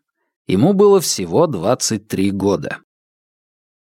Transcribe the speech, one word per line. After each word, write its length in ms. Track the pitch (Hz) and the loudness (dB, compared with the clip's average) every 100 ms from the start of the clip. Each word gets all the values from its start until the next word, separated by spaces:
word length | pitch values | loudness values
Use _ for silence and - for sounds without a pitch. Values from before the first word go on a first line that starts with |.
| _ _ _ _ - | _ _ _ _ -4
Ему 240 | 92 156 | 0 2
было 280 | 190 202 196 | 4 4 4
всего 460 | - - 87 101 170 | 0 -6 -2 0 0
двадцать 640 | 98 95 127 - 110 - | -2 -2 -2 -2 -6 -6
три 240 | - 98 | -4 -2
года. 460 | 95 98 85 - - _ _ _ _ _ _ _ _ _ _ | -2 -2 -2 -4 -12 _ _ _ _ _ _ _ _ _ _